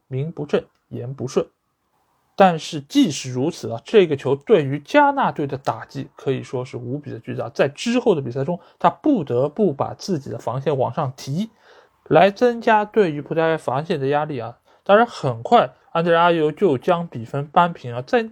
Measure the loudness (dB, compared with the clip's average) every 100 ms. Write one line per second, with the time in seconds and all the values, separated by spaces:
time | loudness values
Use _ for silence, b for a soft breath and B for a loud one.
0 | _ -8 -6 -8 -4 -4 -6 _ _ -12
1 | -10 -10 -6 -4 -4 _ _ _ _ _
2 | _ _ _ 4 4 4 -6 -10 -2 2
3 | 2 0 -6 -4 -4 -6 -10 -10 2 4
4 | 4 2 0 -2 4 4 4 -4 0 4
5 | 4 2 -2 -2 -6 -4 -4 -6 -8 -12
6 | -12 -8 -4 -4 -6 -8 -8 -10 -8 -10
7 | -10 -12 -10 -8 -6 0 0 -2 -2 0
8 | 0 0 -2 -6 -6 -6 b _ -2 0
9 | 0 -2 0 -2 -2 0 0 0 -6 -8
10 | -6 -6 -6 -10 -8 -4 -4 -2 -2 -4
11 | -6 -8 -8 -6 -6 b b b b b
12 | 2 4 4 4 0 0 0 2 2 2
13 | 2 -2 -4 0 0 0 -2 -4 -4 -4
14 | -2 -2 -2 -6 -10 -14 b b 4 4
15 | 4 -2 -6 -6 2 2 2 b b -2
16 | 2 4 4 4 0 2 0 2 0 0
17 | -2 -12 -8 -8 0 2 2 0 -10 -10
18 | -2 -2 -2